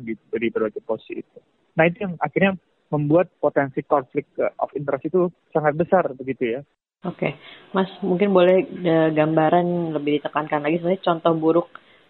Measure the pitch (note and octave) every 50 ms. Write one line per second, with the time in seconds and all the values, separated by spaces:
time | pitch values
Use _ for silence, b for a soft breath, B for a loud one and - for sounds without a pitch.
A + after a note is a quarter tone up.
0 | B2 A2+ A2+ - _ _ - A#2 A#2 A2+ G#2+ A2+ A2 A2 G#2+ - - - A2+ A2
1 | - - - - - _ _ - - _ _ _ _ _ _ - D#3+ F3 E3+ -
2 | G#3 F#3+ F3 D#3 - D3+ - - F3+ G3 F#3+ F#3 _ _ _ _ _ - - D3+
3 | D3+ D3 D3+ E3+ F#3 F3 _ _ - D3 - D#3 C#3 C3+ C3 - D3 - D#3 D3
4 | C3+ - - D3 C#3 _ _ - C3 G#2+ - - - - - - D3 C#3+ C3+ C3+
5 | - D#3+ D3+ F#3 F3 F3+ - _ _ _ - D#3+ D3+ D3+ C#3+ D#3 F3 E3 - F#3
6 | E3 C#3 C3 B2+ C3+ B2+ C3 - C3 A#2 A2+ C3+ C#3+ _ _ _ _ _ _ _
7 | - F3+ F3 - - D#3 D3+ - B B B B B B B F#3+ F#3+ F3+ - -
8 | - F#3+ F3+ E3+ G3+ G3+ G3 F#3 F3 F3+ F#3 F#3+ F3 - - - F3+ F3 E3 E3
9 | D#3+ D#3+ D#3 D#3 D3+ D#3 D#3+ D#3+ D#3 D#3 E3 F3 F3 F3 F3 F3 E3+ D#3+ D#3 D3+
10 | C#3+ D3 D3 D3 - D3+ - D3 D3+ D3+ - D3+ D3 D3 D#3+ F3 E3+ E3+ F#3 F#3+
11 | - - E3+ E3 - E3+ E3 E3 D#3 D#3+ E3 E3+ E3+ - - B B B B B
12 | B